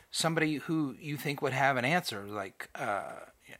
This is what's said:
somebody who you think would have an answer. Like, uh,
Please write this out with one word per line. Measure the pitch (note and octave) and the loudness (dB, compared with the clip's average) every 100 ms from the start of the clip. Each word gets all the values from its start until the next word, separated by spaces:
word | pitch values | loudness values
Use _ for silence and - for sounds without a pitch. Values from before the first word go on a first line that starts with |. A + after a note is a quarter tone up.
| - | -8
somebody | - E3 D#3+ D#3 C#3+ | 0 2 4 2 0
who | - D#3+ C#3+ G#2 | 0 0 0 -4
you | D3+ D3 | -8 -6
think | D3+ C#3+ | -4 0
would | C#3+ | 0
have | C3 C#3 C3 | 4 4 4
an | B2 | 4
answer. | F3 - G#2+ G2+ | 2 0 -6 -6
Like, | G#2 G2 - - | -6 -6 -8 -12
uh, | - B2 G2+ C#2+ - - _ - | -6 -2 -2 -2 -10 -16 _ -20